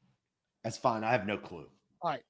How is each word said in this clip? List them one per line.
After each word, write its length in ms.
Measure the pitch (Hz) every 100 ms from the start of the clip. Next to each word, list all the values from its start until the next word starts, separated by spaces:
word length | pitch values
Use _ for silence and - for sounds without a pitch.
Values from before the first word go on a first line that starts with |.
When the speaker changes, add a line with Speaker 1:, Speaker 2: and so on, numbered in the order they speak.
| _ _ _ _ _ _
Speaker 1:
That's 140 | 113 -
fine. 260 | 127 113
I 60 | 110
have 160 | 123 98
no 100 | 98
clue. 300 | - 85 71 _ _ -
Speaker 2:
All 100 | 170
right, 120 | 139 -